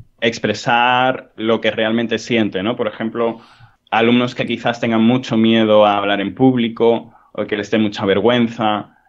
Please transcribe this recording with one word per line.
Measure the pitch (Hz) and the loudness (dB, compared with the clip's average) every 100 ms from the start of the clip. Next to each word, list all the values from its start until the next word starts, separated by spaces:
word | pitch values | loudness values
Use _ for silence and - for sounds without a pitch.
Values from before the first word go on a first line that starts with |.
| - _ | -20 _
expresar | 117 113 107 104 - 120 123 123 131 127 - - | -4 -2 -4 -4 0 2 2 2 0 -2 -8 -6
lo | 110 113 | -2 0
que | 110 | 0
realmente | 104 110 117 113 110 | -2 -2 -2 -2 -4
siente, | - 117 104 95 | -2 -2 0 -2
¿no? | 104 | -4
Por | 123 110 | -4 -6
ejemplo, | - 113 113 117 113 - - - _ _ | -6 -8 -4 -4 -4 -14 -20 -20 _ _
alumnos | 110 117 123 123 | 0 2 2 0
que | - 117 | -4 -6
quizás | 117 123 117 | -4 -4 -4
tengan | 120 113 | -2 2
mucho | 113 127 127 113 | 2 2 0 0
miedo | 113 113 110 107 104 | 2 4 4 6 6
a | 101 | 4
hablar | 101 101 | 0 -2
en | 98 | -4
público | 95 131 127 117 113 117 113 - - _ | 2 2 2 -2 0 0 0 -4 -20 _
o | - 104 | -10 -6
que | 104 | -6
les | 101 | -2
dé | 110 | 0
mucha | 107 104 | 0 -2
vergüenza. | 104 98 107 120 117 117 110 104 - _ | 0 2 2 2 0 -2 -2 -2 -6 _